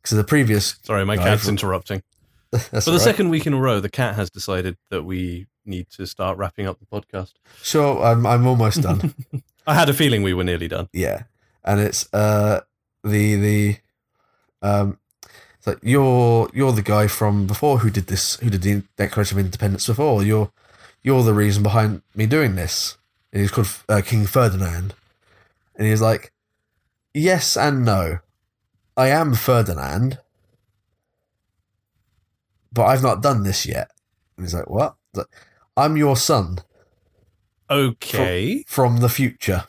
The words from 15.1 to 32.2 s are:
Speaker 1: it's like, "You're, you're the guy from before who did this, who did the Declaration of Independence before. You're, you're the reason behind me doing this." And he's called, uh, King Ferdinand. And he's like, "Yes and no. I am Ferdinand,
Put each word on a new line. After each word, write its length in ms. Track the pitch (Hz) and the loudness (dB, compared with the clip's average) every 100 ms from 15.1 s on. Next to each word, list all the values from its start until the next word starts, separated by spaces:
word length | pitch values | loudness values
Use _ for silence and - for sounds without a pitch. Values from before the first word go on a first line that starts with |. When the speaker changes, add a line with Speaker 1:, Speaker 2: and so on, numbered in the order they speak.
| _ - - - _ | _ -20 -20 -20 _
Speaker 1:
it's 80 | - | -8
like, 120 | - | -6
"You're, 680 | 110 139 135 123 120 117 110 | 0 2 4 4 4 2 0
you're 180 | 120 135 | 0 0
the 80 | 110 | 0
guy 260 | 101 104 104 | 2 2 2
from 400 | - 104 101 98 | 0 0 0 0
before 340 | 104 151 131 | 0 0 2
who 100 | 113 | 2
did 160 | 98 90 | -2 -4
this, 300 | 95 - - | -4 -4 -4
who 120 | 120 | -2
did 140 | 98 | -2
the 220 | 95 101 - - | 0 -2 -4 -6
Declaration 420 | 98 - 101 98 | -4 -2 -2 0
of 60 | |
Independence 420 | 95 - 104 95 - | -2 -2 -2 -2 -2
before. 360 | 113 147 110 | 0 2 2
You're, 280 | 101 107 104 _ _ _ - _ | 2 2 0 _ _ _ -20 _
you're 200 | 127 131 | 0 4
the 120 | 117 | 4
reason 280 | 104 104 101 | 4 4 4
behind 380 | 104 113 107 95 _ | 2 2 0 -2 _
me 100 | 101 | -4
doing 300 | 107 151 135 | 0 2 2
this." 420 | 92 85 - - - _ _ _ | -2 -4 -6 -8 -10 _ _ _
And 120 | 101 | -2
he's 80 | 101 | -2
called, 180 | - 98 - - | 0 -2 -4 -2
uh, 100 | 104 | -2
King 220 | 98 117 98 | 0 0 2
Ferdinand. 680 | 135 117 92 92 85 95 - _ _ _ _ _ _ _ - | 2 2 0 -4 -4 -8 -12 _ _ _ _ _ _ _ -4
And 100 | 110 | 0
he's 140 | 107 | 2
like, 320 | 110 107 - _ _ _ _ _ _ _ _ | 2 0 -6 _ _ _ _ _ _ _ _
"Yes 460 | 151 170 185 - - | -2 2 2 0 0
and 260 | 147 135 | 0 2
no. 360 | 117 95 82 85 _ _ _ _ _ _ _ - | 2 2 0 -6 _ _ _ _ _ _ _ 0
I 120 | 131 | 2
am 240 | 147 156 | 4 2
Ferdinand, 840 | 117 - 123 104 82 67 80 127 135 _ _ _ _ _ _ _ _ _ _ _ _ _ _ _ _ _ _ _ _ | 0 2 2 2 -4 -6 -2 -4 -4 _ _ _ _ _ _ _ _ _ _ _ _ _ _ _ _ _ _ _ _